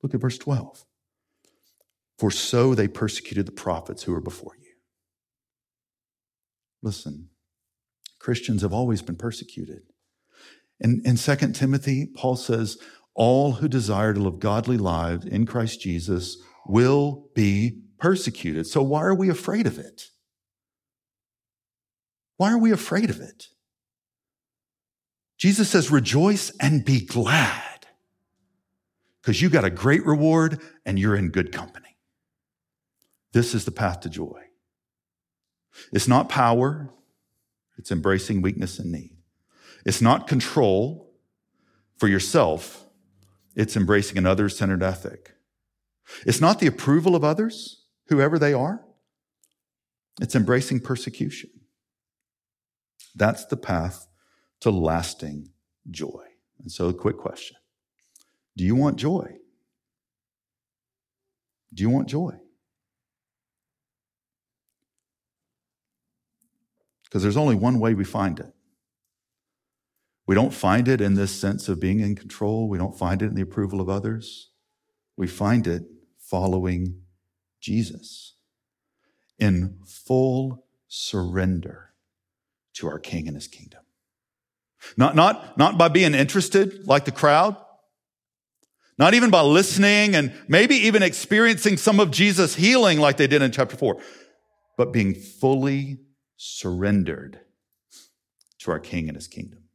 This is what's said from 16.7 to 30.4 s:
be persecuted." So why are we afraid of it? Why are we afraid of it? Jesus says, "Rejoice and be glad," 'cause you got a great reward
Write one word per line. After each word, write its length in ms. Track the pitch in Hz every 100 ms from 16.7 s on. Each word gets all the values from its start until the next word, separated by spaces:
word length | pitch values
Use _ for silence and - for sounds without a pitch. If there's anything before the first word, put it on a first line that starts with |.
| 101 127 143 143 139 -
be 480 | - 104 98 117 117 - _
persecuted." 680 | 165 190 185 110 85 78 82
So 160 | 151
why 180 | 139 151
are 140 | 175 190
we 120 | 190
afraid 380 | 165 - 202 220
of 140 | 69
it? 300 | - - - _ _ _ _ _ _ _ _ _ _ _ _ _ _ _ _ _ _ _ _ _ _ _
Why 160 | 196
are 60 | 233
we 120 | 226
afraid 400 | 208 - 180 214
of 100 | -
it? 280 | - - - _ _ _ _ _ _ _ _ _ _ _ _ _ _ _ _ _ _ _
Jesus 300 | 185 202 208
says, 220 | 196 127
"Rejoice 600 | 147 120 143 180 202 - -
and 240 | 143 151
be 200 | 127 131
glad," 600 | - 120 107 156 127 - - - - _ _ _ _ _ _ _ _ _ _ _ _ _
'cause 180 | - 107
you 100 | 175
got 140 | 156
a 60 | 95
great 340 | 87 107 151 -
reward 560 | 151 156 160